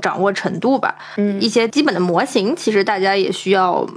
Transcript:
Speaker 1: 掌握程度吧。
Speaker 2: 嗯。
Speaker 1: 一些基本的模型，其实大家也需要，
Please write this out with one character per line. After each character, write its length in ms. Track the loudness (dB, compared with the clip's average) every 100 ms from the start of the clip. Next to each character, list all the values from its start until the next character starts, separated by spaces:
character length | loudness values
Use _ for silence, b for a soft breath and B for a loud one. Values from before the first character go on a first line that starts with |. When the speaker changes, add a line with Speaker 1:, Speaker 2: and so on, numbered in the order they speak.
Speaker 1:
掌 180 | -4 0
握 140 | 0
程 260 | 0 -4 -2
度 180 | 0 2
吧。 180 | 0 -6 B -2
Speaker 2:
嗯。 220 | -2 0
Speaker 1:
一 80 | 0
些 200 | 0 2
基 160 | 0
本 100 | 0
的 60 | 0
模 260 | 0 0 0
型， 300 | 0 0 -2
其 160 | 0
实 120 | 2
大 140 | 0 0
家 180 | 0 2
也 160 | 0
需 200 | -2 0
要， 360 | 2 2 0 -2